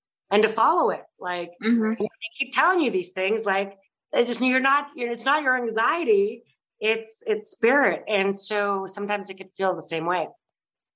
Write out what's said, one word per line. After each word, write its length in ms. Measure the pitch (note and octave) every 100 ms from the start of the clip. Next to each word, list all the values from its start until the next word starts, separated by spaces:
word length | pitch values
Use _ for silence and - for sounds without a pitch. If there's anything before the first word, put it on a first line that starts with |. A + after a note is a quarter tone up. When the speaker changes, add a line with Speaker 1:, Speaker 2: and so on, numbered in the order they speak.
| _ _ -
Speaker 1:
and 100 | G#3
to 60 | G#3+
follow 400 | G#3+ B3 F4 A#3
it. 140 | D#3+ - -
Like, 320 | F3+ F3 F3 -
Speaker 2:
Mm-hmm. 300 | A3 A#3 A3 A3
Speaker 1:
they 80 | - - - - C#4
keep 80 |
telling 280 | - D#4+ F#4
you 100 | C4
these 200 | F#3 F3
things, 340 | F#3+ F#3+ A3 -
like, 320 | G3 G3 - _ _ -
it's 160 | A3+ A#3+
just, 140 | A#3
you're 180 | B3+ C4
not, 300 | C4+ C4+ C#4+ -
you're, 160 | A#3+
it's 140 | A#3 C4
not 180 | D4+
your 120 | C#4 B3+
anxiety. 880 | A#3 A3 A#3+ E4+ C4+ G3+ G3+ A#3+ _ _ _ -
It's, 440 | G#3+ A3+ A3 - A3+
it's 240 | G#3 -
spirit. 520 | - A3+ C#4+ A#3 E3 -
And 300 | G3+ G3 G3
so 480 | - G#3+ G3+ G3 G3
sometimes 420 | G3+ G3+ G#3 F#3
it 60 | F#3+
could 140 | F#3+ -
feel 200 | F#3+ E3+
the 80 |
same 220 | D#3 E3 E3+
way. 200 | F3+ D#3 - _ _ _ _ _